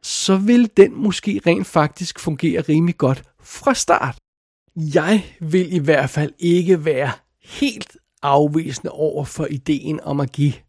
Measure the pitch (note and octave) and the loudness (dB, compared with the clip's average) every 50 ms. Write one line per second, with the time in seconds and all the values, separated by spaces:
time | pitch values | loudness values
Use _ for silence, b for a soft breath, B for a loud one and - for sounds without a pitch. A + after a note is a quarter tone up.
0 | - - - - - - F#3+ F#3+ G3 G#3+ A#3+ A#3+ A#3+ G#3+ _ - G3+ - - - | -10 -8 -8 -4 0 0 2 2 4 4 4 4 4 4 _ 6 6 6 6 -2
1 | G3 G#3 F3 - - G#3 - - - E3+ E3+ F#3+ F#3+ - - F3 D3+ D3+ - - | -2 -2 -2 -2 -4 -4 -4 0 0 0 0 0 -2 -2 0 2 2 0 -2 -8
2 | F3+ - - - - E3+ D#3 C3+ - E3 E3+ E3 - - D3 D#3 E3+ F3 E3+ - | -10 -10 -10 -8 -8 -8 -6 -2 -2 0 0 0 0 2 2 2 2 2 0 0
3 | D3 B2+ C3+ - - _ _ _ _ - - - - C#4 B3+ - - - - - | 0 0 0 -2 -6 _ _ _ _ -20 -20 -4 -2 -2 0 0 0 0 0 0
4 | - C3 - - _ _ _ _ _ _ _ _ _ _ _ E3 D#3+ D3+ C#3+ E3+ | 0 -4 -8 -12 _ _ _ _ _ _ _ _ _ _ _ -8 -6 0 0 0
5 | D3+ F3 G#3+ G#3+ F3+ - - _ E3+ D#3 D#3+ F#3 F#3 D#3 F#3 F3 C#3 D3+ D#3 C#3 | 2 4 2 0 0 -4 -16 _ -6 -2 0 0 0 0 -2 -2 2 2 2 2
6 | C3+ - - D3+ C3+ C3 - _ E3+ F3 E3+ F3+ F3 F3 F#3 E3 D3 D#3+ D3 B2+ | 2 -2 -2 -2 -4 -4 -4 _ 0 2 2 2 4 2 2 2 2 -2 -2 -2
7 | C#3+ B2+ A#2+ - _ _ _ _ _ - - - - F3 A2+ G#2+ - - - _ | -2 -4 -6 -10 _ _ _ _ _ -18 -6 -4 -4 -4 -4 -6 -16 -18 -20 _
8 | _ _ _ _ - C#3+ C#3 C#3+ D3+ D3 D3 E3 E3 - C3 - - - - - | _ _ _ _ -2 2 2 2 2 2 0 -2 -4 -4 -10 -10 -10 -12 -6 -4
9 | D#3 D#3 - D3+ C#3+ - - - D#3 - D3 C3 _ - D3+ C3+ - - D#3 D3+ | -4 -2 -2 -4 -8 -8 -8 -8 -6 -6 -6 -8 _ -2 -4 -2 -2 -6 -8 -6
10 | - - C#3 D3 C#3 C3 - - C#3+ C#3+ - - _ | -6 -4 -2 -2 -2 -4 -2 0 0 0 0 -4 _